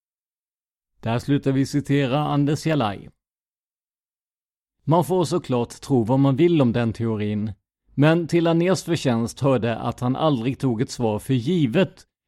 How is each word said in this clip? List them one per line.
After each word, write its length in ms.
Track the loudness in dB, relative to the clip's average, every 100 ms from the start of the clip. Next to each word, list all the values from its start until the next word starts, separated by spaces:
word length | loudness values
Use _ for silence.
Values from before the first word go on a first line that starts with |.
| _ _ _ _ _ _ _ _ _ _
Där 200 | -4 -4
slutar 320 | 0 0 0
vi 140 | 0 0
citera 540 | -2 0 0 0 -2
Anders 460 | 0 0 0 0 0
Jalaj. 440 | 0 -2 -4 -14 _ _ _ _ _ _ _ _ _ _ _ _ _ _ _ _ _
Man 220 | 0 2 2
får 200 | 0 0
såklart 440 | -2 -2 -2 -2
tro 340 | -8 -2 0
vad 160 | 2 2
man 160 | 2 4
vill 260 | 4 4
om 100 | 2
den 220 | 2 -2
teorin, 580 | -2 -4 -2 -4 -4 -4 -8 _ _ _
men 340 | 2 4 4 2
till 200 | 0 2
Anérs 360 | 2 2 0
förtjänst 560 | -2 -2 0 0 -2 -2
hörde 380 | 0 0 0 -4
att 220 | -6 -4
han 160 | -4 0
aldrig 440 | 0 0 -2 -2
tog 220 | -2 -2
ett 100 | -4
svar 280 | -2 -2 -2
för 140 | -2
givet 760 | -2 0 0 2 2 0 -2 _ _